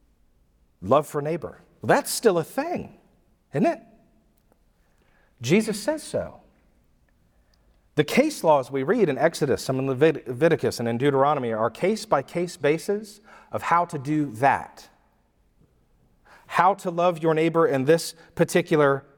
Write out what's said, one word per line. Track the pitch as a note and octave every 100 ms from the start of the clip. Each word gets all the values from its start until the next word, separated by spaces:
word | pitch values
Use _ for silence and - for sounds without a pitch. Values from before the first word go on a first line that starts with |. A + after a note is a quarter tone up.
| _ _ _ _ _ _ _ -
Love | F#2 C#3 D3+
for | D3+
neighbor. | D3 E3+ D3+ - _ -
Well, | A2
that's | A3+ -
still | - A3+ F3
a |
thing, | D3+ - E4 D4+ - - _ _ _ _ _
isn't | C#3 D4+
it? | D#4+ - _ _ _ _ _ _ _ _ _ _ _ _ _ _ -
Jesus | A#2+ G3 A3 A3
says | - D#4
so. | - B2 E2+ - _ _ _ _ _ _ _ _ _ _ _ _ _ _ _ -
The |
case | D3 - D4+ -
laws | E3+ D3 B2
we | C3+
read | C3+ A#3+ E3+
in | C3
Exodus, | D#3+ - C#3+ G2+
some | - C3
in | C3+
Levit-, | B2+ D#3+ D3+ -
Leviticus, | B2 E3 D#3 A#2+ -
and | A#2
in | A#2
Deuteronomy | C#3+ C3+ C#3+ D3 A#2+
are | A2 A2+
case-by-case | - F3+ A3 - D3+ - F3 F3 -
basis | D3 D#3+ - G#3 A3 - _ - -
of | A2
how | - E3+ F3
to | D3+
do | C3 D3+ C#3+
that. | A2 C3+ G2+ - - - _ _ _ _ _ _ _ _ _ _ _ _ _ _ - -
How | - F3+ G3
to | F#3+
love | E3+ F3 D#3+
your | D#3+
neighbor | D#3 E3 D#3+ D#3
in | C3+ C3
this | E3 - - - -
particular | D#3+ F3+ E3+ D#3 C#3+ C#3 -